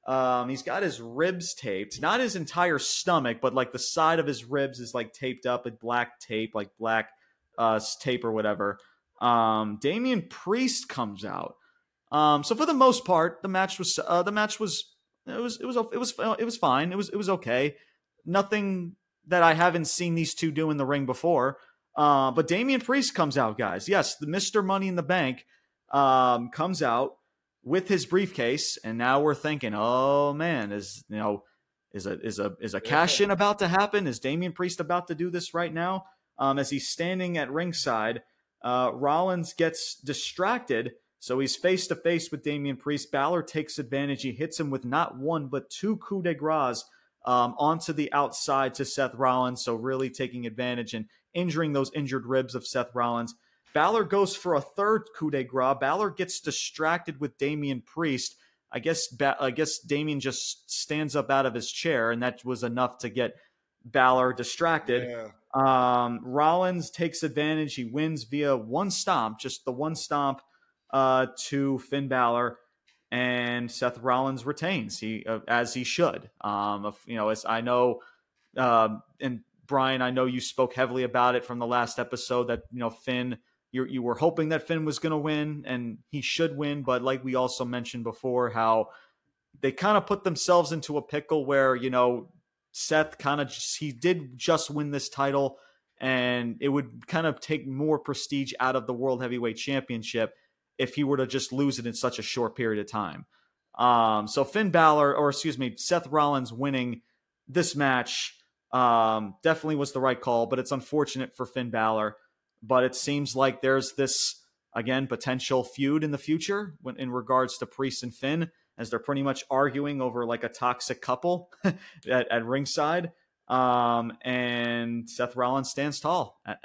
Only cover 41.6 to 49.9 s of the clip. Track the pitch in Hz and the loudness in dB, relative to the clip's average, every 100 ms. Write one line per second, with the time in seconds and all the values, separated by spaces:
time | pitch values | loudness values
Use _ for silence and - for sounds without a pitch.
41.6 | 180 185 - 143 165 170 165 147 147 147 | 2 2 0 -2 0 0 -2 -6 -4 -4
42.6 | 143 127 - 147 - 139 143 175 156 160 | -4 -4 -4 -4 -2 0 2 0 -2 -6
43.6 | 156 - 127 139 143 139 135 120 160 160 | -6 -8 -4 -2 -2 -4 -6 -4 -6 -4
44.6 | 151 135 123 143 165 127 139 165 139 139 | -4 -4 -2 -2 -2 -4 -2 -2 -2 -6
45.6 | - - 202 214 - 196 175 147 151 156 | -8 -6 -4 -4 -4 -4 -2 -2 0 0
46.6 | 131 117 - _ _ _ - 123 123 123 | 0 -2 -10 _ _ _ 0 2 2 2
47.6 | 147 160 165 147 147 143 139 - - 135 | 2 2 -2 -4 0 0 0 -2 0 2
48.6 | 135 - 139 - 131 120 131 127 127 123 | 0 -2 -6 -2 -2 2 2 4 2 -2
49.6 | - 117 123 | -4 -2 -2